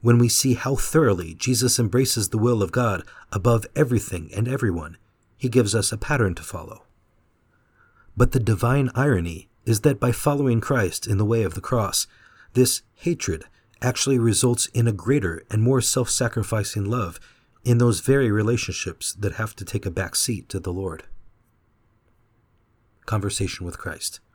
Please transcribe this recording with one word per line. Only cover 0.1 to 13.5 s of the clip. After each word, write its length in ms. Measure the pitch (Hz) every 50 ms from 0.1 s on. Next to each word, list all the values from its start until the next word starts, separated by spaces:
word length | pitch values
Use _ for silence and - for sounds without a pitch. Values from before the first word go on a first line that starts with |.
| 120
we 120 | 120 120 120
see 240 | - - - 135 123
how 220 | - - - 139
thoroughly 580 | 127 - - - 156 156 120 98 87 87 82 82
Jesus 460 | - - 127 127 110 127 123 - -
embraces 500 | 120 104 87 123 135 127 - 117 101 90
the 80 | -
will 260 | 110 104 120 123 110 101
of 80 | 82
God 320 | - 123 123 113 98 80 - - - - - _
above 340 | - 104 90 123 117 113 - - -
everything 540 | 139 151 117 123 110 - - - 87 80 80 -
and 140 | 101 107
everyone, 500 | 123 131 131 123 107 87 85 76 76 85 _ _ _ _ _ _ _ _
he 120 | _ - 127
gives 260 | 117 131 117 101 107
us 160 | 113 98 -
a 60 | -
pattern 380 | 107 - - 151 135 117 95 85
to 80 | - -
follow. 420 | - - - 78 - - - _ _ _ _ _ _ _ _ _ _ _ _ _ _ _ _ _ _ _ _ _ _ _ _ _ - -
But 160 | 101 123 -
the 80 | - 135
divine 500 | 113 104 110 95 - 117 127 143 139 120 -
irony 540 | 123 135 147 127 92 85 85 82 80 - _ _ _ _
is 160 | - 113 101
that 180 | - 151 139 -
by 120 | - 123
following 500 | 120 - - 151 143 143 143 131 117 113
Christ 440 | - - 143 127 104 87 - - -
in 120 | - 107
the 80 | 98 107
way 180 | 104 117 117 107
of 100 | 90 85
the 80 | -
cross, 460 | - - 127 117 107 90 - - - - _ _ _ - _ _ - _ -
this 280 | 123 127 120 - - _ _ _
hatred 500 | _ - 170 175 - - - 85 73 - -